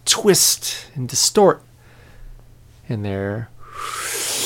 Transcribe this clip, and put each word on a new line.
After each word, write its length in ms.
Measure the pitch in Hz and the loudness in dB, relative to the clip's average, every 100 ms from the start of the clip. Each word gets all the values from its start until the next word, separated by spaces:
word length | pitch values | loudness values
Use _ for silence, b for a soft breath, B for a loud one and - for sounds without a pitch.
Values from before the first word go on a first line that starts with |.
| - | -2
twist 840 | - 208 175 - - - - - 139 | 2 4 4 4 0 -4 -10 -10 -8
and 120 | 123 | -4
distort, 540 | - - 214 190 - - - b b b b b b b - - - - | 0 2 6 6 4 -6 -20 b b b b b b b -20 -20 -18 -8
and 160 | 113 101 | -4 -2
they're 420 | 98 98 107 110 - B B B B B B B B | -2 -2 -4 -8 -14 B B B B B B B B